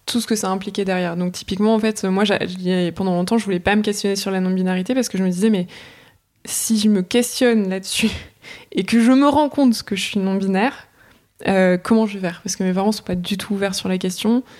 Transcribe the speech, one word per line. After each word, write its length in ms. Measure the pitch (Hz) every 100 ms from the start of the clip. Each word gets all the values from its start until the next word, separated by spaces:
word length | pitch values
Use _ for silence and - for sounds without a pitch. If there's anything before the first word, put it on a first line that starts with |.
| -
tout 140 | 240
ce 60 | -
que 80 | 214
ça 120 | 196
impliquait 360 | 190 196 190
derrière. 320 | 190 185 180 170
Donc 160 | 180
typiquement, 420 | 180 - 196 208
en 40 | 220
fait, 240 | 220 214
moi, 200 | 190 190
j'a-, 200 | 208 202 - 185
y 280 | 180 185 175
a, 40 |
pendant 220 | 165 190
longtemps, 220 | 175 180 226
je 60 |
voulais 140 | 196 180
pas 140 | 185
me 80 | 208
questionner 320 | 208 202 202 196
sur 140 | 196
la 100 | 190
non-binarité 540 | 185 185 185 185 185
parce 140 | 254 240
que 100 | 190
je 60 |
me 40 | 185
disais, 200 | 175 220
mais 160 | 208 180 - - - _ _ _ _
si 340 | - - - 220
je 100 | 214
me 140 | 202
questionne 680 | 180 240 247 - 247 226 190
là-dessus 420 | 190 190 - 220 - - _
<laughs> 300 | - - -
et 120 | -
que 160 | 190 226
je 120 | 233
me 140 | 262 285
rends 200 | 285 294
compte 340 | 285 269 220
que 140 | - 190
je 60 |
suis 160 | - 208
non-binaire, 680 | 190 196 196 190 240 - - _ _ _ _ - -
euh, 320 | 190 185 180
comment 240 | - 220 220
je 80 |
vais 60 | 196
faire ? 200 | 185 175
Parce 120 | 196 -
que 80 |
mes 80 | 190
parents 180 | 185 202
sont 100 | 214
pas 100 | -
du 220 | 180 175 196
tout 160 | -
ouverts 200 | 202 196
sur 140 | 190 185
la 80 | 185
question. 440 | 185 185 214 240 262 -